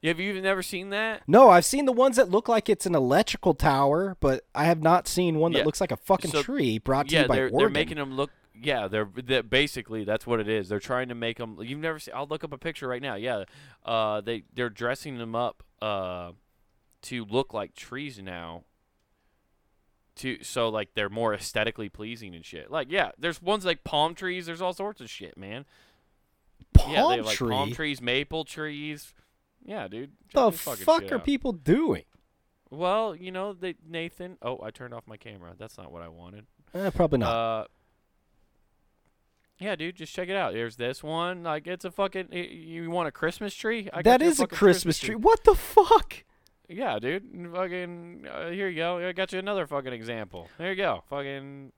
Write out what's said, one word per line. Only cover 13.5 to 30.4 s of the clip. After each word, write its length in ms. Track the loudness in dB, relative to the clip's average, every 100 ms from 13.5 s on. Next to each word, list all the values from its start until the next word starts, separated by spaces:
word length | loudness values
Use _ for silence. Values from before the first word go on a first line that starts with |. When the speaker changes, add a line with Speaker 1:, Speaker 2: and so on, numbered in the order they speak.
| -16 -20 _
Speaker 1:
Uh, 360 | -4 0 0 -2
they, 220 | -4 -6 -8
they're 180 | -6 -6
dressing 480 | -4 -4 -4 -8 -10
them 180 | -6 -4
up, 260 | -4 -6 -20 _
uh, 520 | -4 -4 -4 -8 -12 -16 _ _ _ _ _ _
to 220 | -10 -10
look 300 | -4 -4 -4
like 200 | -6 -10
trees 440 | -14 -14 -12 -12 -12
now. 440 | -12 -12 -12 -14 _ _ _ _ _ _ _ _ _ _ _ _ _ _ _ -10
To, 260 | -8 -8
so, 260 | -8 -2 -2
like, 260 | -2 -6
they're 140 | -4 -4
more 240 | -2 -2
aesthetically 560 | -2 -4 -2 -2 -4 -12
pleasing 460 | -12 -14 -12 -14
and 100 | -18
shit. 260 | -16 -16 -8
Like, 180 | -8 -4
yeah, 220 | -2 -2 -4
there's 220 | -6 -4
ones 240 | -2 -2
like 180 | 0 -4
palm 300 | -2 0 0
trees, 320 | -2 -8 -8 -8
there's 140 | -6
all 120 | -6
sorts 260 | -6 -10 -10
of 80 | -16
shit, 300 | -16 -16 -16
man. 260 | -14 -14 -16 _ _ _ _ _ _ _ _ _ 4
Speaker 2:
Palm 180 | 6 6
Speaker 1:
Yeah, 140 | 4 4
they 80 | 4
have, 100 | 0
like, 100 | -2
Speaker 2:
tree? 140 | 0
Speaker 1:
palm 200 | 0 -2
trees, 300 | -4 -6 -4
maple 420 | -2 -2 -2 -8
trees. 680 | -8 -10 -10 -8 -10 -12 -16 _ _ _ _ _
Yeah, 240 | -14 -12 -10
dude. 220 | -12 -14 _ _
Check 40 |
Speaker 2:
The 160 | 2